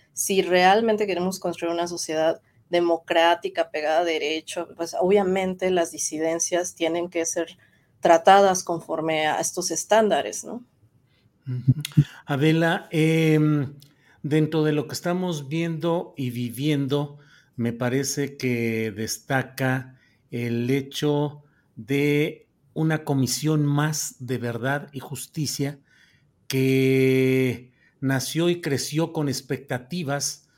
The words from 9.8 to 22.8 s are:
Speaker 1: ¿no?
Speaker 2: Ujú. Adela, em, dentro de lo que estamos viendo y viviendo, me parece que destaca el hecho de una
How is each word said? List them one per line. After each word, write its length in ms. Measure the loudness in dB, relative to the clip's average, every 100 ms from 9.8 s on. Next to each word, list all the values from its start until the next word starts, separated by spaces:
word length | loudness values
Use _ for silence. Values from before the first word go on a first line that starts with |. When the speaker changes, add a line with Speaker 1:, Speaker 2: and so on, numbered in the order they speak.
| 2 4 4 2 -2 -8
Speaker 1:
¿no? 220 | -12 -14 -14 _ _ _ _ _ _ _ -10
Speaker 2:
Ujú. 560 | 0 2 2 2 2 2 -4 -4
Adela, 640 | 0 2 4 2 0 -2
em, 840 | 0 2 4 4 4 4 2 -2 -8 -20 _ _ _
dentro 400 | 0 2 2 2
de 80 | 2
lo 160 | 0 -2
que 80 | -6
estamos 520 | -4 -2 -2 -6 -6
viendo 680 | -4 -4 -4 -2 -2 -4 -6
y 140 | -6
viviendo, 880 | -4 -6 -4 0 0 0 -2 -2 -10 -20 -20 _ -4
me 140 | -4
parece 640 | -2 -2 -2 -2 -4 -6 -4
que 560 | -2 -2 -2 -2 -4
destaca 1080 | -6 -8 -8 -4 -4 -4 -2 -2 -2 -6 -18 _ _ _
el 400 | -8 -4 -2 0
hecho 760 | -2 -2 -4 0 0 -2 -6 _ _ _ -18
de 720 | -4 0 2 2 0 -4 _ _ _
una 320 | -2